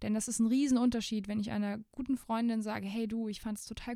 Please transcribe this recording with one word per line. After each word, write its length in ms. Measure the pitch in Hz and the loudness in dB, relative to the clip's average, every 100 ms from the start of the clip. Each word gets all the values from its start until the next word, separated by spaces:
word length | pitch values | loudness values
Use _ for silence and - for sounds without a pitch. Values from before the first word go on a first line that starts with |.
Denn 120 | - | -2
das 140 | 214 226 | 0 0
ist 120 | 226 | 2
ein 80 | 226 | 4
Riesenunterschied, 800 | 262 285 254 247 240 - 214 202 | 4 6 6 6 2 0 -2 -2
wenn 120 | 208 | -2
ich 120 | 202 | -2
einer 280 | 208 202 214 - | -2 -2 -4 -8
guten 260 | - 254 254 | -8 -2 -2
Freundin 440 | - 226 233 226 | 0 0 2 0
sage, 260 | 214 214 196 | -2 -4 -4
„Hey 200 | 220 220 | -2 -2
du, 200 | 226 220 | -2 -4
ich 140 | 202 | -6
fand's 240 | 220 208 - | -6 -8 -8
total 300 | 220 - | -10 -8